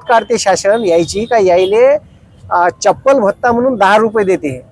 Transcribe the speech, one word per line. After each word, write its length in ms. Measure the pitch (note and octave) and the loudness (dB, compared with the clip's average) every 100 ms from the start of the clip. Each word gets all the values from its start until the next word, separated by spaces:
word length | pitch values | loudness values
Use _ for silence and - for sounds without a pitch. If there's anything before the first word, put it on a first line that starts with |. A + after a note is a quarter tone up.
| - | 2
काढते 280 | A3+ A3+ A3+ | -2 0 -4
शासन 460 | G3+ F3+ G3 A3+ G3+ | -2 -2 0 -2 0
यायची 400 | E3+ D#3+ G3 A#3 | 0 0 -6 -2
का 120 | A#3 | 0
यायले, 600 | F#3 F3 F#3 G#3+ C4 D4 - - - - - | 2 2 2 2 2 0 -6 -20 -20 -20 -6
अ, 180 | F3 F3 - | -2 -2 0
चप्पल 380 | G3+ - C4+ C#4 | -2 0 0 2
भत्ता 320 | G3+ - B3 | 0 -2 -2
म्हणून 240 | A#3+ B3+ A3+ | 0 -2 0
दहा 220 | F#3+ G#3+ | 2 2
रुपये 280 | A3 A3 F#3+ | 0 -2 -2
देते 400 | F3+ D3 B2+ - | -2 -4 -10 -16